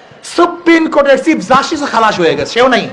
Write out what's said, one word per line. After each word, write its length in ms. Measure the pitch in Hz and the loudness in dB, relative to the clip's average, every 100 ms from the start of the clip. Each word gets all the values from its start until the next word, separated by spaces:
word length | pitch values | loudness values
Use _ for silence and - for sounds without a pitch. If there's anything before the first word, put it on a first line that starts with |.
| - - - - | -20 -20 -10 -2
সুপ্রিম 540 | 349 339 330 330 320 | -2 0 2 2 2
কোর্টের 340 | 311 277 262 | 0 2 2
চিফ 140 | 320 302 | 2 -2
জাস্টিসও 480 | 180 262 269 302 285 | 0 0 0 -6 -4
খালাস 280 | 226 220 196 | 0 0 0
হয়ে 140 | 165 | 0
গেছে, 180 | 143 139 | 0 -4
সেও 160 | 233 254 | 0 2
নেই 200 | 233 151 | 0 -4